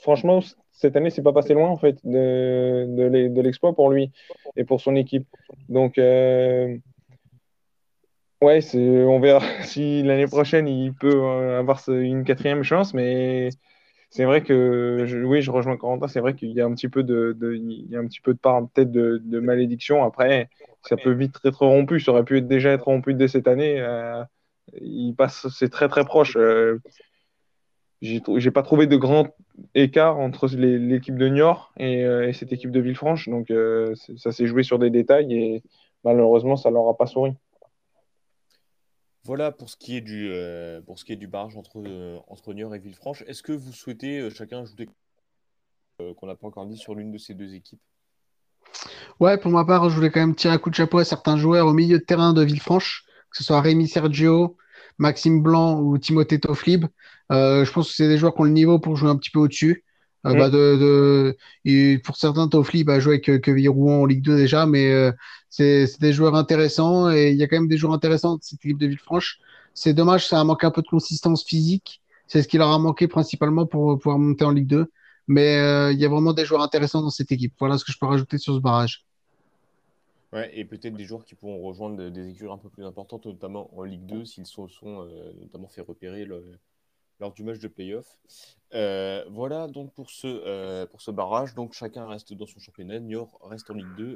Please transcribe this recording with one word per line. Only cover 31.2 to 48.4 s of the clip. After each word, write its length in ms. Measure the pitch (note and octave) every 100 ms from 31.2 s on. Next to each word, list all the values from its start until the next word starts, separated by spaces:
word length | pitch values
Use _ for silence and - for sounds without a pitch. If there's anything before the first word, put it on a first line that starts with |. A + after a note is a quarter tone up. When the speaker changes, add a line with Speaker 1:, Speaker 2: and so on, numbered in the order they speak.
| C3
Speaker 1:
Niort 440 | C#3 D#3+ E3 - -
et, 260 | C3 B2
euh, 240 | B2 A#2+ B2
et 60 |
cette 180 | B2 A#2
équipe 200 | B2+ B2+
de 80 | B2+
Villefranche. 500 | B2 C3 D3+ D#3+ D#3+
Donc, 220 | A#2+ A2+
euh, 420 | A2+ A2+ A2+ A2+ A2
c'est, 220 | - A#2
ça 140 | A#2+
s'est 160 | A#2 A#2
joué 160 | A#2+
sur 160 | C3 B2
des 100 | A#2+
détails 440 | A#2+ A#2+ C#3+ C#3+
et 300 | A#2 A2+ A2 - _ _ _
malheureusement, 540 | A#2 A#2+ A2+ A#2 B2 C3+
ça 120 | A#2+
leur 180 | A#2 A2+
a 80 | A2+
pas 80 | B2
souri. 260 | C3 C3+ C3+ _ _ _ _ _ _ _ _ _ _ _ _ _ _ _ _ _ _
Speaker 2:
Voilà 280 | - C3+ D3+
pour 180 | C#3+ A#2+
ce 80 | -
qui 200 | - B2
est 40 |
du, 280 | A2 G#2+ G#2
euh, 500 | F2+ F2 E2+ E2+ E2
pour 160 | D#2+ F2+
ce 80 | -
qui 80 |
est 40 | G#2+
du 100 | G2+
barrage 280 | G2+ A2 G#2+
entre, 220 | F#2 A2 G2+
euh, 320 | F#2 F2+ F2 -
entre 260 | G2 -
Niort 200 | G2+ A2
et 60 | G#2
Villefranche. 440 | G2+ F#2 C3 C#3+ A#2
Est-ce 160 | C3+
que 80 | -
vous 200 | D3+ C3
souhaitez, 480 | A#2+ - A2+ C3+ C#3+
euh, 100 | A#2
chacun 300 | G#2 G#2+ B2
ajouter, 280 | A#2 G#2 A2+ _ _ _ _ _ _ _ _ _ _ -
euh, 140 | F2+ F2
qu'on 100 | F#2+
n'a 100 | F#2
pas 120 | G#2+
encore 180 | G2+ G2+
dit 120 | A2
sur 180 | - G#2+
l'une 160 | G#2+
de 80 | G#2+
ces 160 | - F#2+
deux 180 | G2
équipes ? 280 | F#2+ _ - _ _ _ _ _ _